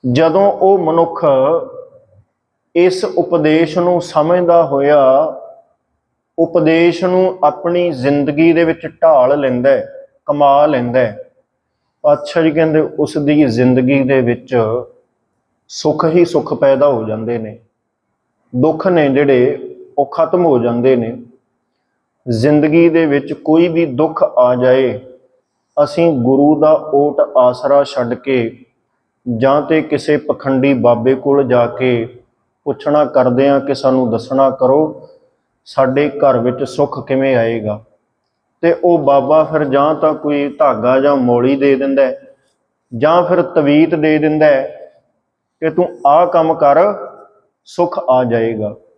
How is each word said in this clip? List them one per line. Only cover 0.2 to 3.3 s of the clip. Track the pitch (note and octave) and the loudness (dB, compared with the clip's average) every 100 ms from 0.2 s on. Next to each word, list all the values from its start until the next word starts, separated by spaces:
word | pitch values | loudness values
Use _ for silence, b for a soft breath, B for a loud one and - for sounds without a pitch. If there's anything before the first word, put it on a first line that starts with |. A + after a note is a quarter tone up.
| D#3+ E3+ G3+ | 2 2 2
ਉਹ | - F#3+ G3 | 2 2 2
ਮਨੁੱਖ | D#3+ E3 E3 - D#3 C3+ C3+ E3 - - - - _ _ _ _ _ _ _ E3+ | 2 0 0 0 0 2 2 0 -4 -16 -20 -20 _ _ _ _ _ _ _ 0
ਇਸ | F3+ F#3 - | 0 0 -4
ਉਪਦੇਸ਼ | - E3+ | -4 -2